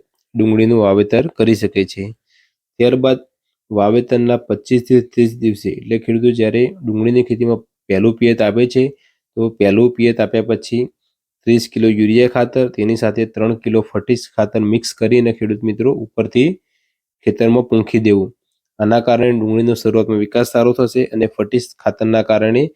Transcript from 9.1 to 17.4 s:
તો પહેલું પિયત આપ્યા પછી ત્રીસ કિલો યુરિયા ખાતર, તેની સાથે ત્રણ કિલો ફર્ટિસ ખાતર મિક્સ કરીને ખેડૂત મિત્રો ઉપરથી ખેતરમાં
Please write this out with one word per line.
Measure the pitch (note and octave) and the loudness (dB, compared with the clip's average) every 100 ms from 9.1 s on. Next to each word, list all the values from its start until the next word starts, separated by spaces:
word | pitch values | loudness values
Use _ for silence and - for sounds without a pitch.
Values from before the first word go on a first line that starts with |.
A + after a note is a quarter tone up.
| _ _ - | _ _ -6
તો | A2+ A2+ | -4 0
પહેલું | G2+ G#2 B2 B2 | 0 4 2 2
પિયત | A#2 A#2 | 0 0
આપ્યા | G#2 A2+ A2+ | -2 -2 -2
પછી | A2 - A#2+ B2 _ _ _ _ _ - | -4 -4 -6 -6 _ _ _ _ _ 0
ત્રીસ | A#2 - | 0 0
કિલો | A2+ A2 | 0 0
યુરિયા | G#2 G#2+ A#2 B2 | 2 2 4 2
ખાતર, | B2 A#2+ C3 B2 | 2 -2 -2 -2
તેની | A#2 G#2+ A2+ | -2 -2 0
સાથે | A2 G#2+ A2 | -2 -2 -4
ત્રણ | - A2 A2+ | -2 -2 -2
કિલો | A#2 A2 | -2 -2
ફર્ટિસ | G#2+ G#2 - A#2+ - | -2 -4 -2 -4 -4
ખાતર | - G#2+ A2+ G#2 | -4 -2 -2 0
મિક્સ | A2+ - - | 0 -4 -4
કરીને | A2 B2 A#2 | 0 2 2
ખેડૂત | A2+ G#2+ G#2 A2 | -2 -4 -4 -4
મિત્રો | G#2 B2 C3+ | -2 -2 -2
ઉપરથી | A2 - A2+ A#2+ D3+ F#3 _ _ _ _ _ _ A2+ | -4 -6 -2 0 0 -2 _ _ _ _ _ _ -4
ખેતરમાં | - | 0